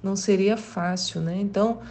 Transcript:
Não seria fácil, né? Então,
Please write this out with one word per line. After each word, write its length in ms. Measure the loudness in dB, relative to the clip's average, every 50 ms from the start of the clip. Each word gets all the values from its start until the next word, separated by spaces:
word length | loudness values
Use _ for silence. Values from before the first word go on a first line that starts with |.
Não 140 | -2 -2 -2
seria 420 | 0 2 4 4 4 6 4 2
fácil, 640 | 0 -2 -8 -6 -4 -2 -2 -2 -2 -4 -4 -4 -2
né? 160 | -2 -2 -2 -2
Então, 380 | -2 0 2 2 2 2 0 -2 -8 -16